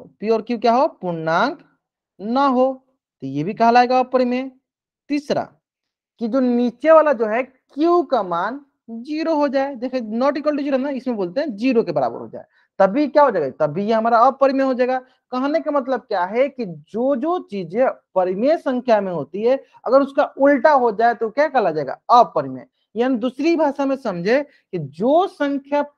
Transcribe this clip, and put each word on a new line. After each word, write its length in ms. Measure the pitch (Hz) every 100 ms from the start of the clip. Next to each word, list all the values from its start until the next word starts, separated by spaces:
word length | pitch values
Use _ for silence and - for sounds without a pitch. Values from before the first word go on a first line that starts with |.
| - -
पी 100 | 208
और 120 | 226
क्यू 160 | 214 233
क्या 140 | 233
हो? 140 | 233 311
पूर्णांक 720 | 330 180 165 160 165 233 349 _ _ _ _ _ -
ना 260 | 202 247 277
हो, 360 | 254 262 262 _ _ _ _
तो 40 | 135
ये 160 | 139
भी 100 | 160
कहलाएगा 460 | 208 233 240 247 254
अपरिमेय। 520 | 254 262 247 247 262 254 _ _ _ _ -
तीसरा 340 | 294 294 135 104 _ _ _ _ _ _ -
कि 60 | 226
जो 120 | 262
नीचे 520 | 254 240 240 240 302
वाला 220 | 320 302
जो 120 | 247 220
है 160 | 220
क्यू 580 | 254 _ _ - 320 349
का 200 | 269 240
मान 420 | 190 170 190 277 - _ -
ज़ीरो 440 | 226 247 302 320 311
हो 120 | 294
जाए, 280 | 269 277 269
देखिए 260 | 247 254
not 360 | 220 220 269 294
equal 200 | 285 294
to 60 |
zero 140 | 285 269
ना, 120 | 269
इसमें 260 | 269 254 226
बोलते 240 | 185 180
हैं 140 | 311 202
ज़ीरो 260 | 247 233
के 80 | 175
बराबर 280 | 151 123 123
हो 80 | 117
जाए, 140 | 113 - _ _ -
तभी 280 | 190 220 294
क्या 160 | 302
हो 80 | 285
जाएगा? 180 | 190 139 127
तभी 260 | 151 151 202
ये 80 |
हमारा 240 | 226 226 233
अपरिमेय 460 | 247 254 269 269 269
हो 80 |
जाएगा। 240 | 247 247 254
कहने 600 | 254 _ _ 254 277 320
का 120 | 302
मतलब 300 | 294 254 254
क्या 220 | - 196 180
है 220 | 226 277
कि 160 | 285 214
जो 500 | 151 147 208 254 277
जो 200 | 294 359
चीजें 460 | 359 202 165 196 254 - _ 185
परिमेय 420 | 185 190 254 339
संख्या 400 | 311 247 247 214
में 100 | 196
होती 320 | 170 139 190
है, 120 | 226 262 - _ -
अगर 160 | 262
उसका 220 | 269 277 277 -
उल्टा 340 | 269 285 240
हो 180 | 285 240
जाए 200 | 202 233
तो 160 | 233 226
क्या 180 | 240 302
कहला 240 | 262 196
जाएगा? 280 | 156 135 - -
अपरिमेय। 560 | 233 226 165 135 131 120 _ _ 208
यानी 220 | 247 262
दूसरी 380 | 254 254 294 330
भाषा 300 | 302 269 269
में 100 | 269
समझे 440 | 240 175 175 254
कि 360 | 285 _ _ 185
जो 500 | 139 147 220 311 381
संख्या 520 | - 285 285 277 285 294